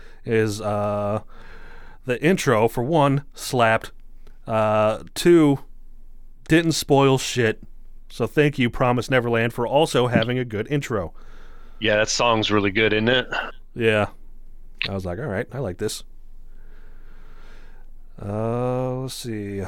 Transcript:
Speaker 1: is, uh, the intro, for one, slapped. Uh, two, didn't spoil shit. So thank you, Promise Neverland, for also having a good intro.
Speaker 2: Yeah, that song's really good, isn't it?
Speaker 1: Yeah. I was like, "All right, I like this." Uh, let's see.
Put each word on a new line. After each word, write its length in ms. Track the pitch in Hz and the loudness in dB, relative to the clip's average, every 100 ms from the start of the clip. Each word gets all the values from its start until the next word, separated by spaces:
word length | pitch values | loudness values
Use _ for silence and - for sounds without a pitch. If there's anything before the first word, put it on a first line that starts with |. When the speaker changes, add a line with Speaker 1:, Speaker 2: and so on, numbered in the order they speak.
| - - | -14 -12
Speaker 1:
is, 340 | - 113 110 104 | 0 2 2 0
uh, 580 | 107 104 104 104 104 104 - - - - - - - - - | -2 0 0 0 0 -2 -4 -14 -14 -14 -14 -14 -14 -10 -4
the 160 | 123 | 0
intro, 420 | 151 190 - 113 113 | 4 4 4 4 4
for 140 | - | 2
one, 420 | 123 165 139 139 - | 2 4 4 4 -2
slapped. 580 | - - 127 113 113 - - - - - - - | -10 -2 4 6 4 0 -14 -16 -14 -16 -12 -2
Uh, 560 | 110 107 107 107 110 80 | 2 4 4 4 2 -4
two, 460 | - 175 175 151 139 - - - - - - - - - | 0 6 8 8 4 -2 -16 -16 -16 -16 -16 -16 -12 2
didn't 240 | 160 165 | 4 4
spoil 460 | 151 - 139 135 131 | 0 2 4 6 4
shit. 440 | - - 113 110 - - - - - | 0 0 0 0 -8 -16 -14 -16 -12
So 180 | - 113 | -4 -2
thank 320 | - 147 143 | 2 2 4
you, 120 | 120 | 0
Promise 400 | - 127 123 110 | 2 2 2 2
Neverland, 420 | 127 120 117 117 | 2 2 2 0
for 140 | 120 117 | 0 2
also 400 | 135 156 135 123 | 4 4 4 4
having 320 | 120 113 123 | 2 2 -2
a 80 | 123 | -2
good 200 | 107 113 | -4 -2
intro. 420 | 143 143 110 82 - - - - - - - | -2 -2 -4 -4 -8 -16 -16 -14 -16 -16 -2
Speaker 2:
Yeah, 180 | 107 107 | 2 4
that 120 | 110 | 4
song's 420 | - 120 113 98 | 2 4 4 4
really 200 | 104 101 | 4 2
good, 240 | 98 110 | 4 4
isn't 140 | 107 110 | 4 4
it? 180 | 127 123 - - - - | 4 2 -2 -4 -8 -12
Speaker 1:
Yeah. 320 | - 113 107 101 - - - - - - - - | 0 2 4 2 -2 -14 -14 -14 -14 -12 -8 -6
I 60 | |
was 100 | 98 | -4
like, 140 | 92 87 | -4 -6
"All 80 | 156 | -4
right, 200 | 95 123 | -4 -4
I 60 | 123 | -6
like 180 | 110 - | -6 -4
this." 280 | 107 - - - - - - - - - - - - - - - - - - - - - - - | -4 -6 -12 -16 -16 -14 -14 -14 -14 -14 -14 -14 -14 -16 -14 -14 -14 -16 -16 -16 -16 -16 -16 -12
Uh, 800 | 101 104 113 120 123 127 127 127 | -6 -4 -2 -2 -2 -2 -2 -4
let's 140 | 131 | -6
see. 460 | - 123 110 101 98 | -8 -8 -6 -6 -6